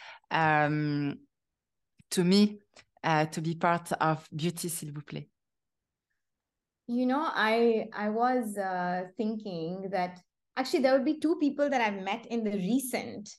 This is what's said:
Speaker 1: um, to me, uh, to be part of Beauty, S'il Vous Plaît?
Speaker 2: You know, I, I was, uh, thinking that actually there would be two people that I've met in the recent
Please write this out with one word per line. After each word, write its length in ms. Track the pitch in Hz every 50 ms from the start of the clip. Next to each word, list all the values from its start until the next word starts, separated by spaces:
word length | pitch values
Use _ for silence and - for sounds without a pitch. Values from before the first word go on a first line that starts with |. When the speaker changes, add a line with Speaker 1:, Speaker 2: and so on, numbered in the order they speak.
| - - - - _ -
Speaker 1:
um, 840 | - 160 160 156 151 151 151 147 151 151 151 147 147 147 143 143 - - - _ _ _ _ _ _ _ _ _ _ _ _ _ _ - _ -
to 140 | - 196 175
me, 340 | 180 196 202 208 208 214 - _ _ _ - - _ _ _
uh, 240 | - 165 160 151 156
to 140 | 156 - 180
be 140 | 156 165 170
part 360 | 165 185 170 170 170 170 -
of 360 | - - - 160 156 147 - - -
Beauty, 340 | 147 156 175 170 - - 170
S'il 240 | - - - 147
Vous 100 | 143 151
Plaît? 260 | - - 156 147 143 - _ _ _ _ _ _ _ _ _ _ _ _ _ _ _ _ _ _ _ _ _ _ _ _ _ _ _ _ _ _ _
Speaker 2:
You 200 | 240 240 247 254
know, 220 | 247 262 294 320 320
I, 540 | - - 214 214 226 233 233 233 220 214 - - -
I 160 | 208 208 214
was, 480 | 214 226 240 254 254 254 226 208 202 202
uh, 460 | 190 190 185 180 180 180 180 180 185 185 -
thinking 720 | - 214 220 226 214 214 202 175 165 160 165 185 196 196 190
that 300 | 196 185 180 180 180 - - _ _ _ _ _ _
actually 240 | 262 262 - 359 311
there 120 | 247 262
would 120 | 269 277 240
be 140 | 311 302 311
two 180 | - 311 339 349
people 300 | 302 277 - 285 285 285
that 100 | 277 247
I've 220 | 226 208 202 196
met 240 | 185 196 214 233 -
in 180 | - 233 233 214
the 80 | 202
recent 800 | 208 202 180 190 247 277 - - - - - 120 104 208 208 - -